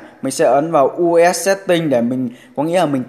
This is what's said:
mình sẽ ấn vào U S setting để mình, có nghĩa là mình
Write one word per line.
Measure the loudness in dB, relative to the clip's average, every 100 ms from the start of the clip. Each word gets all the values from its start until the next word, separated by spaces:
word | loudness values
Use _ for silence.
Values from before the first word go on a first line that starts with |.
| -8 -10
mình | -6
sẽ | 0 2
ấn | 2 2
vào | 2 2
U | 0 0 2 2
S | 2
setting | -2 -2 0 0 0
để | 0
mình, | 0 -4 -6 -10 -12 -6
có |
nghĩa | -2 -2
là | 0
mình | -2